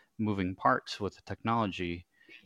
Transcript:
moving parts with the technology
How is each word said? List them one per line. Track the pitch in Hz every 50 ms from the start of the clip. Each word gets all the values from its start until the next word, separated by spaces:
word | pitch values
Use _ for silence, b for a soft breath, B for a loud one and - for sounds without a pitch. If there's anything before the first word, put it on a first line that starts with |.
| b b _ -
moving | 110 107 104 98 92 92 92
parts | - - 127 127 - - - - -
with | 104 92 -
the | - -
technology | - 101 - - 113 117 117 110 95 87 - 90 87 85 87 - B B B B B B B B